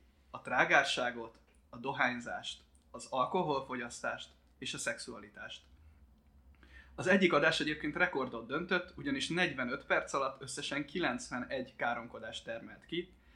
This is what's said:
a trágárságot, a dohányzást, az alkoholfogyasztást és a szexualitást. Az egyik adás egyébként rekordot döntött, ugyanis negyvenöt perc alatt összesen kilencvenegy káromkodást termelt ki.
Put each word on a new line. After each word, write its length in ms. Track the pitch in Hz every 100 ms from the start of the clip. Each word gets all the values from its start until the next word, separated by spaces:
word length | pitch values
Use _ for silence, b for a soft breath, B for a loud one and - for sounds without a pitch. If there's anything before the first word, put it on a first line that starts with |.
| _ _ _
a 100 | -
trágárságot, 960 | - 127 170 160 - - 123 120 113 - _ _ _
a 80 | 123
dohányzást, 840 | 131 135 131 123 117 92 - - - _ _
az 160 | 120 -
alkoholfogyasztást 1200 | 127 127 190 160 135 135 127 120 - 123 117 - - _ _
és 160 | 131
a 40 | 139
szexualitást. 840 | - 113 - 107 104 104 107 - - - - - - - _ - - - B B B -
Az 120 | 185
egyik 260 | 196 185
adás 260 | 156 156 147
egyébként 360 | 151 151 151 151
rekordot 520 | 180 147 127 117 113
döntött, 460 | 143 180 180 175 -
ugyanis 300 | 143 139 -
negyvenöt 560 | 165 - 135 123 131 -
perc 280 | 170 -
alatt 280 | 147 131 -
összesen 440 | 135 - - 143 147
kilencvenegy 920 | 190 156 123 - 127 120 131 123 -
káromkodást 680 | 123 120 117 117 110 113 -
termelt 400 | 117 107 107 -
ki. 280 | 160 180 b b